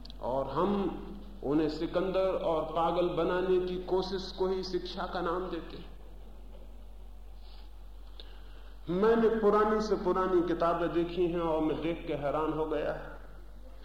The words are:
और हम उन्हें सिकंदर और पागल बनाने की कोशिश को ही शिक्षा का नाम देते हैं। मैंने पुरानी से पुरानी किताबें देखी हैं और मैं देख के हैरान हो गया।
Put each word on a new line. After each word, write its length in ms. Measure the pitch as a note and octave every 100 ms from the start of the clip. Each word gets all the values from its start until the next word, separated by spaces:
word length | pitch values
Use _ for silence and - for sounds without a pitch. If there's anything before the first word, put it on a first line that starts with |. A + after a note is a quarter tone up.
| - -
और 260 | A2+ C3 C3
हम 520 | C#3+ F#3+ G3+ F#3+ - - - - -
उन्हें 240 | C3 D3+ D#3
सिकंदर 680 | D3+ E3 F3+ F#3 F#3 F#3+ F3+
और 240 | - D#3+
पागल 460 | D#3 E3+ E3+ F3 F3
बनाने 520 | D#3+ F3 F3+ F#3 F#3 F3+
की 180 | F3+
कोशिश 480 | - F#3 F#3 G3 F#3+ -
को 80 | F#3
ही 160 | F#3+
शिक्षा 400 | F3+ F3+ - G3
का 180 | F3+ F3+
नाम 300 | F3 F3+ F#3
देते 260 | E3 - -
हैं। 160 | - - - - - - - - - - - - - - - - - - - - - - - - - - - - - - -
मैंने 400 | F3 A3 A#3 A3+
पुरानी 520 | - G3+ G#3 G#3+ A3
से 140 | -
पुरानी 540 | F#3+ F3+ F3+ F#3 F3+ E3
किताबें 440 | E3 E3+ E3+ E3+
देखी 340 | E3 E3+ F#3 F3
हैं 140 | F3
और 200 | E3+ D#3+
मैं 220 | D#3 -
देख 240 | D#3+ E3 -
के 80 |
हैरान 380 | D3 C#3+ D3+ D#3
हो 140 | D#3 D#3
गया। 520 | D3+ - - - - - - - - - -